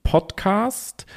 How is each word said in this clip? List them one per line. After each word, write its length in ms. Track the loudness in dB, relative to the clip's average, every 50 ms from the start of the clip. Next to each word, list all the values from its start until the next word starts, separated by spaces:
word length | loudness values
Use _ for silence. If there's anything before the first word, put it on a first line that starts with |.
Podcast, 1040 | 0 2 4 2 2 0 -6 -2 0 2 2 2 0 -2 -4 -6 -10 -14 -16 -18 -20 -20 -20